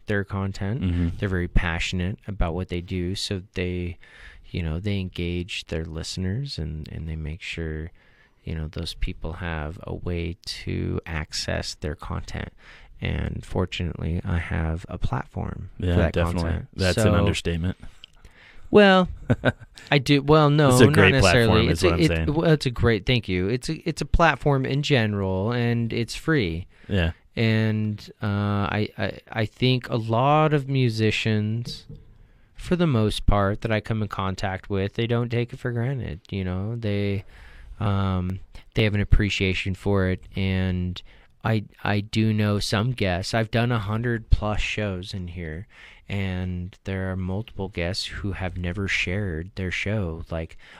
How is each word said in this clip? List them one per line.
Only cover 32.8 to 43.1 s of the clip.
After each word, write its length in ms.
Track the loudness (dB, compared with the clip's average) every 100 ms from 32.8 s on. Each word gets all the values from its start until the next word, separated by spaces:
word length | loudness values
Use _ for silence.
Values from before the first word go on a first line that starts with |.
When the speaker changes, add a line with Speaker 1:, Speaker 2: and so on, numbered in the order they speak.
| 4
Speaker 1:
most 380 | 4 2 2 4
part, 360 | 4 4 0
that 100 | -2
I 80 | -2
come 200 | -2 -4
in 60 | -2
contact 640 | -4 -4 -4 -4 -6 -4
with, 240 | -2 -2
they 140 | -2 0
don't 220 | 0 0
take 240 | -2 -4
it 60 | -6
for 120 | -4
granted. 500 | -2 -2 -4 -6 -10 -8
You 140 | -4 -4
know, 300 | -4 -4 -4
they, 500 | -2 0 0 -2 -6 -18 -20 -20 -18 -4
um, 600 | 0 2 2 0 -2 -6 -12 -20 -6 0
they 100 | 2
have 100 | 2
an 60 |
appreciation 760 | 6 6 6 2 0 0 -4 -4
for 320 | 0 2 2
it, 140 | -2 -6 -4
and 640 | 0 0 0 -2 -4 -6 -14 -20 -20 _
I, 220 | -2 -2 -2 -6
I 160 | -2 -2
do 340 | 0 0 2
know 240 | 2 2 0
some 320 | 0 0 0
guests. 420 | 0 0